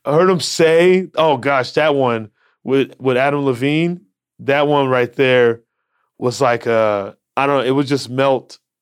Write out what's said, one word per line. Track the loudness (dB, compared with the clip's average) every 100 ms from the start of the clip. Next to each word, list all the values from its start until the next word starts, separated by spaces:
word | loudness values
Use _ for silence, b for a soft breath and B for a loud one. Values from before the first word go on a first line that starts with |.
I | -2
Heard | 0 2
'Em | 0
Say. | -4 0 2 4 4 2 -2
Oh | -2 0 0
gosh, | -2 -2 -2
that | 0 0
one | 0 0 -2 -6 _ _ _
with, | -2 -2 -2 -4
with | -2 0
Adam | 0 0
Levine. | -2 -2 -2 -2 -2 -6 _ _ _ _
That | -2 0 2
one | 0 2
right | 0 -2
there | 0 2 4 2 0 _ _ _ _ _ -8
was | -6 -2
like, | 0 0 0
uh, | 0 0 -2 -6 -14 _ -4
I | 0
don't | 0
know, |
it | 0
would | -2 -2
just | -4 -4
melt | -2 0 -2 -4 -20 _ _